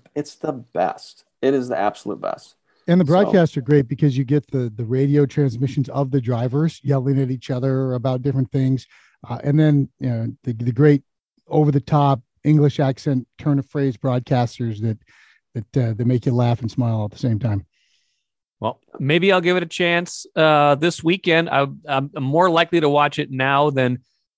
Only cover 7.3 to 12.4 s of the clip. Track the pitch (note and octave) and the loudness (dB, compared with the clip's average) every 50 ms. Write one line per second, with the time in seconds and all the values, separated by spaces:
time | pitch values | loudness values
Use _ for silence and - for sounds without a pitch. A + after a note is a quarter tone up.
7.3 | C3 A#2+ - - C3 B2 B2+ C3+ C3 C3 C3+ C3 B2 B2 A2+ C3 B2+ B2+ B2 C#3+ | -4 -8 -6 -6 -6 -2 -2 -2 -2 -2 -2 -2 -4 -2 -2 -2 -2 -2 -2 -2
8.3 | C3 C3+ C3 - - C3+ C3 C3 C3 B2+ - _ _ _ _ _ _ _ - - | 0 -2 -2 -2 0 0 0 0 0 -2 -4 _ _ _ _ _ _ _ -12 -12
9.3 | A#2+ - - C#3+ C#3+ D#3 D#3 D3+ D3 C#3+ C3+ - _ - C3+ B2+ A#2 A2+ A2+ A#2 | -10 -6 -2 2 4 4 4 4 4 2 0 -2 _ -6 -4 -4 -2 -2 -4 -6
10.3 | A#2 _ - B2+ A2+ A2 A#2+ A#2+ A2+ B2+ D3+ D3+ D3 C#3 _ _ _ _ _ _ | -8 _ -8 -8 -6 -4 -4 -4 2 4 6 6 6 4 _ _ _ _ _ _
11.3 | _ _ _ - - D3+ D3+ D3 C#3 C#3+ - - D#3 D3 C#3+ C#3 C#3 A#2+ _ _ | _ _ _ -2 0 2 2 4 2 0 0 2 2 2 4 4 2 0 _ _
12.3 | _ _ | _ _